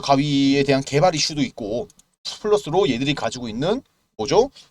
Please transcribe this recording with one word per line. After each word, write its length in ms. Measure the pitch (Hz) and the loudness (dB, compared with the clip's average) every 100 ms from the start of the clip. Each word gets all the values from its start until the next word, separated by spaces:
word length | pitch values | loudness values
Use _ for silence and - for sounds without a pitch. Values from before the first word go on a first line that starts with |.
가위에 580 | 139 139 147 139 139 139 | 2 2 2 2 4 4
대한 180 | 139 135 | 2 0
개발 320 | 135 143 180 156 | 0 2 2 2
이슈도 260 | - 151 | -4 -2
있고 460 | 120 - 104 117 104 _ _ _ - - | -4 -6 -6 -6 -8 _ _ _ -14 -8
플러스로 480 | 214 208 156 175 190 | 0 0 2 0 2
얘들이 260 | 117 139 | 0 -2
가지고 340 | 143 113 123 120 | -2 -4 -6 -8
있는 340 | 110 160 247 - _ _ - | -4 -2 -4 -6 _ _ -8
뭐죠? 340 | 208 185 277 - - | 0 2 2 -4 -20